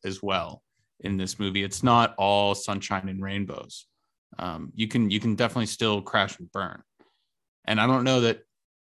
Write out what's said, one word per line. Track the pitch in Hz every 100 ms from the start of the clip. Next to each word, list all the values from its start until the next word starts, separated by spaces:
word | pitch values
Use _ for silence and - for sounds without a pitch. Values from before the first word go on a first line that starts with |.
as | 98 95
well | 101 92 80 71 _ _ _ _
in | 101 95
this | 92 -
movie. | 98 98
It's | 98 -
not | 127 117 117 -
all | 98 101 101 98
sunshine | - 101 - 98 95
and | 95
rainbows. | 98 101 92 - - - - _ _ _ _ -
Um, | 90 80 76
you | - 110
can, | 123 107
you | 101
can | 113 101
definitely | 117 123 107
still | - 113 104
crash | 95 107 98 -
and | 85
burn. | 101 - - _ _ _ _ _ _ _ _ -
And | 107
I | 120
don't | 131
know | 131 127
that | 117 110 _ _ _ _ _